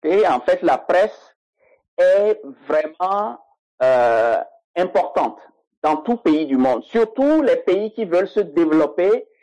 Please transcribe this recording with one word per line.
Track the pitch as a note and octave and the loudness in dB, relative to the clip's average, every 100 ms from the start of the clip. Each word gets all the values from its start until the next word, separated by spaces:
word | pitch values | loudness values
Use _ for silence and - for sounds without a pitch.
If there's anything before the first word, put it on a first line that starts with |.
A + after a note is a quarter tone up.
et | D3+ G3 G#3 | -2 2 2
en | B2+ | 0
fait, | - F3+ | 0 0
la | E3+ C3 | 0 -2
presse | - F3 G#3+ - _ _ _ _ _ _ _ - | 0 0 0 -4 _ _ _ _ _ _ _ 0
est | F3+ G3 G#3 G#3 C#3 C3 - | 4 4 2 -2 -6 -16 -4
vraiment, | D3+ D#3 D#3+ F#3 G3+ G#3+ - _ _ _ - | -2 -2 -4 -4 -2 -4 -10 _ _ _ -2
euh, | C3 B2+ A#2+ A2+ A#2 G#2 - _ _ E3+ | 2 4 2 2 2 0 -4 _ _ -6
importante | F3+ - - F#3 B2 - - _ _ _ | -2 -2 -2 -2 -4 -6 -20 _ _ _
dans | D3+ D3+ | -4 -2
tout | - A#3+ | -4 -2
pays | E3+ D#3 D3 | 0 0 0
du | C3 | 0
monde. | C3 A#2+ | 0 -2
Surtout | - A3+ A3 C4 C#4 D#4 | -4 -2 -2 0 0 2
les | C4+ B3+ | 2 0
pays | - F#3+ G#3+ | 0 -2 -2
qui | A#3 | -6
veulent | F#3+ - F#3+ | -2 -2 0
se | G#3+ | -2
développer | F#3 E3+ D#3+ D#3 D3+ - F#3+ A#3+ - _ | -2 0 2 2 0 0 0 0 -4 _